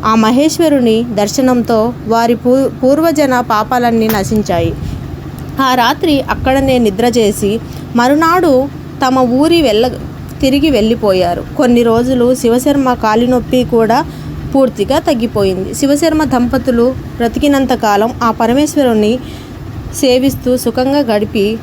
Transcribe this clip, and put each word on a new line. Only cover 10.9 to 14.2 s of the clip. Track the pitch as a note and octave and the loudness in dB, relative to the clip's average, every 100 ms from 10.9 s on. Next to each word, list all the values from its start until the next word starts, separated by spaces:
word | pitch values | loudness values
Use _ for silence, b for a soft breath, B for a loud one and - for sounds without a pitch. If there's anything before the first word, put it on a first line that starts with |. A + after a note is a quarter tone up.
| A#3 G#3+ F#3 F3 F3 - C3+ | 0 2 2 0 -2 -8 -2
కొన్ని | B3+ A#3+ | 2 4
రోజులు | A#3 A3+ B3 C4 A#3+ B3+ | 4 2 2 2 2 2
శివశర్మ | A#3+ A#3+ C4 C#4+ C4 | 2 2 2 0 0
కాలినొప్పి | B3 A3 A3 A#3+ B3+ - B3+ | 0 0 2 2 0 0 0
కూడా | B3 A#3 A3 A#3+ E4 B | 2 0 2 0 -2 B